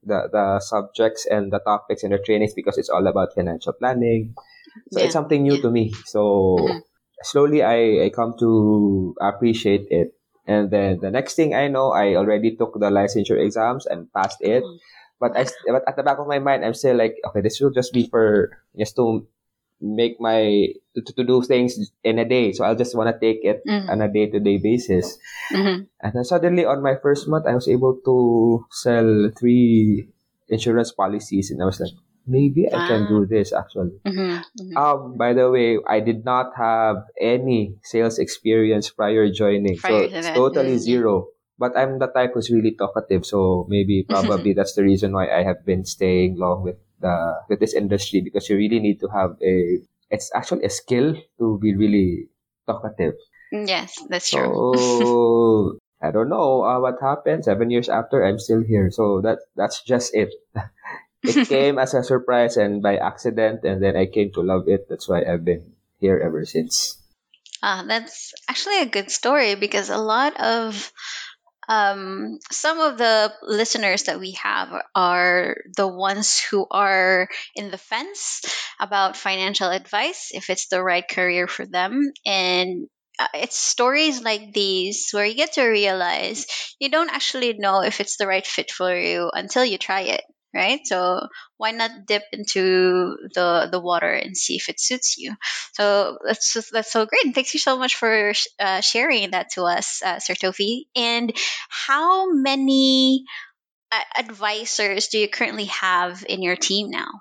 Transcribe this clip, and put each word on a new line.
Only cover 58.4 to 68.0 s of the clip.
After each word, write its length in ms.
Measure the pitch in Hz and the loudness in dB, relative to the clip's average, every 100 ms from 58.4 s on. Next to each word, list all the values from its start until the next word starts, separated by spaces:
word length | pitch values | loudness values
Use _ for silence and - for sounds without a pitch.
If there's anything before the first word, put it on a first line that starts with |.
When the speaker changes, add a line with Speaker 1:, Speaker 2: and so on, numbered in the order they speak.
| - 113 | 2 2
Speaker 1:
here. 300 | 110 107 92 | 4 2 2
So 300 | - 107 98 104 | 2 2 2 0
that, 140 | - - - | -2 -6 -4
that's 260 | 101 - | -4 -4
just 320 | - 123 123 | -2 -2 0
it. 160 | 107 101 - _ | -2 -2 -4 _
<laughs> 80 | 107 - _ - - _ _ - | -10 -10 _ -16 -16 _ _ 0
It 240 | - 254 | 0 2
Speaker 2:
<laughs> 0 | |
Speaker 1:
came 300 | 135 139 139 | 2 2 2
as 140 | 131 135 | 0 0
a 60 | 123 | 0
surprise 520 | 131 120 123 117 117 | 0 2 2 2 2
and 200 | 104 104 101 | 0 0 0
by 120 | 101 | 0
accident, 640 | 92 - 127 110 110 110 - | -2 -4 -4 0 0 0 -4
and 160 | 95 | 0
then 160 | 98 90 | 0 2
I 80 | 95 | 0
came 240 | - 101 98 | 0 0 0
to 40 | 87 | 0
love 240 | 92 90 | 0 2
it. 160 | 95 - | 0 0
That's 220 | 82 - | -12 -2
why 160 | 87 - | 0 0
I've 180 | 87 | -2
been 300 | 82 85 85 _ _ _ | 0 -2 -4 _ _ _
here 240 | 98 92 | 2 2
ever 240 | 82 78 80 | 0 -4 -4
since. 560 | 82 80 - - - _ _ _ _ _ - 202 | -4 -2 -4 -4 -8 _ _ _ _ _ -6 -4
Speaker 2:
Ah, 160 | 190 185 | -4 -4
that's 500 | 226 | -4